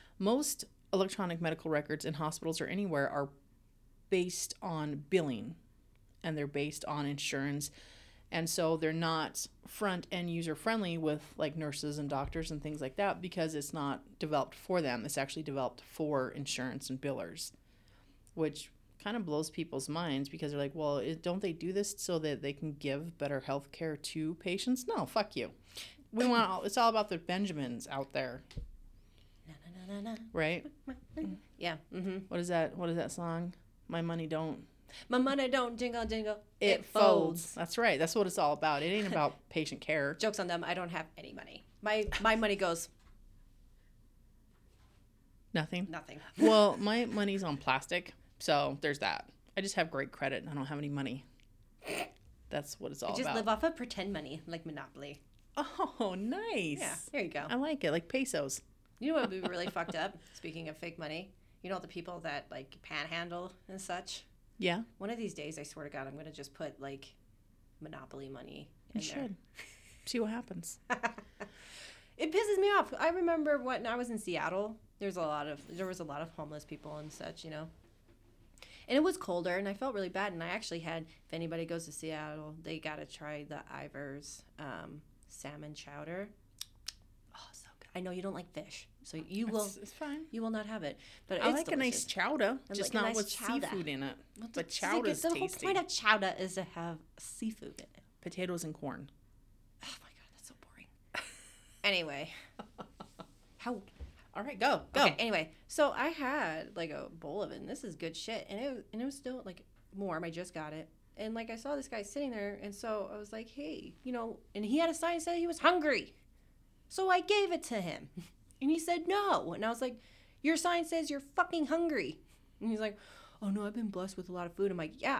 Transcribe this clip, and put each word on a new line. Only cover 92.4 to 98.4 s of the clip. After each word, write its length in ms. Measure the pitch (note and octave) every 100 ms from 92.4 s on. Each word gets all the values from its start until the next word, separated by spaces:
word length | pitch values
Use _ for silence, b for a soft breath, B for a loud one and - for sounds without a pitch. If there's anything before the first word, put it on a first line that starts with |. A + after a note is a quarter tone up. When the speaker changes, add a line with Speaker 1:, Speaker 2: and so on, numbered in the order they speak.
| A3 C4+ -
Speaker 2:
And 100 | G3+
Speaker 1:
just 160 | F#3+
Speaker 2:
like 80 | A3
a 40 | A3
Speaker 1:
not 20 |
Speaker 2:
nice 60 | A3+
Speaker 1:
with 120 | G#3
Speaker 2:
chowder. 380 | - G#3 - D#3
Speaker 1:
seafood 200 | F#3+ D#3
in 140 | C3+
it. 120 | C#3 - - -
Speaker 2:
Well, 100 | A3+
Speaker 1:
But 120 | F3 E3
Speaker 2:
it's 160 | -
like, 100 | F3+
Speaker 1:
chowder's 300 | A3+ A3+ -
Speaker 2:
the 80 | E4
whole 80 | E4+ F#4
Speaker 1:
tasty. 180 | - F#4
Speaker 2:
point 100 | F#4+
of 100 | F4
chowder 460 | - G#3+ G#3+ F#3+ -
is 160 | F#3 F#3
to 80 | F3+ -
have 220 | E3+ D#3+ - -
seafood 580 | - - A3 G#3+ - -
in 80 | - -
it. 60 | - -
Speaker 1:
Potatoes 420 | F3 F3+